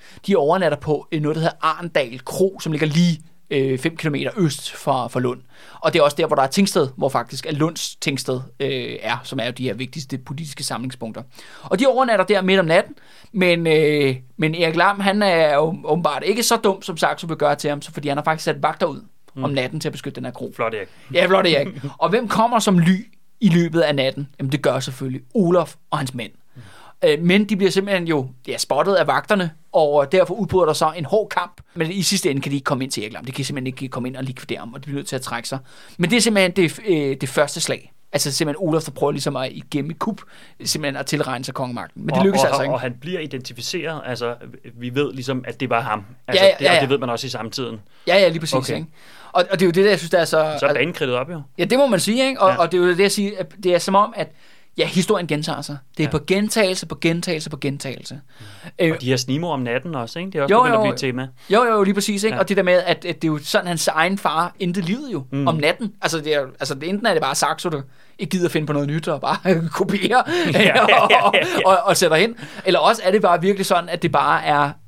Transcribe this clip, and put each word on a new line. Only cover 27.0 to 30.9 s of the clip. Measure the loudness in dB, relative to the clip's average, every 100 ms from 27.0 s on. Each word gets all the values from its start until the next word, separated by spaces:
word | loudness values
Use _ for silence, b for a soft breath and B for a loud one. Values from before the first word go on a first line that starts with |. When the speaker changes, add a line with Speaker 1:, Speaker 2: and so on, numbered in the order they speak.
| 2
Speaker 1:
Øh, | 4
men | 4 4 4
de | 2
bliver | 2
simpelthen | 2 0 -2 0
jo, | -2 -2 -10 -10
ja, | -6
spottet | -2 0 2
af | 2 2
vagterne, | 0 0 0 0 -6 -2
og | 2 4 4 4
derfor | 4 2
udbryder | 0 0 2 2
der |
så | 2 0